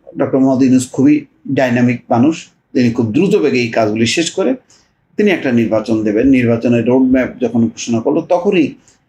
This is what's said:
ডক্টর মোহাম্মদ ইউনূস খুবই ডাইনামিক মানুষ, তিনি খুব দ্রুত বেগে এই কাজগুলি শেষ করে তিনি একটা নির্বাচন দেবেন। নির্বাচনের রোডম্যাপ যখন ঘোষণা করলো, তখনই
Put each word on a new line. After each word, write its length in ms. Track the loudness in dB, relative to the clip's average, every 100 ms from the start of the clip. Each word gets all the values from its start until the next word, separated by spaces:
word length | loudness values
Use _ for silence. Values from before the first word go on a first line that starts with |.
| -16 -6
ডক্টর 200 | -2 0
মোহাম্মদ 240 | 2 2
ইউনূস 280 | 2 2 0
খুবই 340 | 0 2 2 -2 _ -6
ডাইনামিক 480 | -2 0 2 0 -2 -2
মানুষ, 360 | 0 0 0 -10 _ _
তিনি 180 | -2 0
খুব 220 | 0 -2
দ্রুত 240 | 0 0 2
বেগে 240 | 0 0
এই 80 | -2
কাজগুলি 380 | -2 -2 0 -2
শেষ 240 | -2 -4
করে 240 | -2 -4 -4 _ _ _ _ _ -2
তিনি 140 | 0
একটা 220 | 0 0
নির্বাচন 520 | 0 0 -2 -2 -2
দেবেন। 220 | 0 0 2
নির্বাচনের 580 | 2 2 0 0 0 2
রোডম্যাপ 420 | 2 2 0 -2 -4
যখন 220 | -4 0
ঘোষণা 380 | -2 -4 -6 -4
করলো, 200 | -2 -2
তখনই 540 | -2 -2 0 0 0 -4 _ _